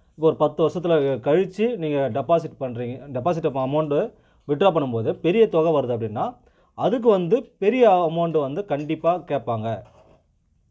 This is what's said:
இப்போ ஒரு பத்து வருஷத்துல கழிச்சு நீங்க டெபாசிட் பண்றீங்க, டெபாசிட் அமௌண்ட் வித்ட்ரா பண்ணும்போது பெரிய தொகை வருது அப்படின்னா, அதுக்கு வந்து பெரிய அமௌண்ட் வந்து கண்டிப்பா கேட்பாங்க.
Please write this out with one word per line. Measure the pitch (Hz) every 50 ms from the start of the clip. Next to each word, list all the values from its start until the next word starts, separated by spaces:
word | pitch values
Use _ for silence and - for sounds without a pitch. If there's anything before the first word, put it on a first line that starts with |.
| _ _ _ -
இப்போ | 151 160
ஒரு | 139
பத்து | 117 156 147 143 - 165 151
வருஷத்துல | - 185 160 175 165 156 139 139 135 120
கழிச்சு | 113 147 147 175 196 185 - - 208 240 247 196
நீங்க | 160 156 147 143 139 127 110
டெபாசிட் | 139 135 117 170 165 147 147 - -
பண்றீங்க, | 135 127 120 117 123 120 127 - 135 143
டெபாசிட் | 135 127 120 175 170 160 151 156 127 139
அமௌண்ட் | - 147 143 156 156 147 143 151 196 240 - _ _ _ _ _ _ -
வித்ட்ரா | 147 143 196 196
பண்ணும்போது | 165 160 143 131 120 113 110 131 -
பெரிய | - - 156 180 226 226 -
தொகை | - 165 156 170
வருது | 156 143 131 120
அப்படின்னா, | 123 110 113 107 104 113 190 233 254 - _ _ _ _ _ _ _ -
அதுக்கு | 123 170 208 262 220 240
வந்து | 208 190 180 165 190 269 240 - _ -
பெரிய | 196 202 233 262 247 220
அமௌண்ட் | 185 180 175 160 165 170 170 165 156 160
வந்து | 143 131 139 175 202
கண்டிப்பா | - 185 143 151 147 156 151 - 165 175 180
கேட்பாங்க. | 170 - 160 135 117 123 117 110 107 113 110 98 - - _ _ _ _ _ _ _ _ _ _ _ _ _ _ _ _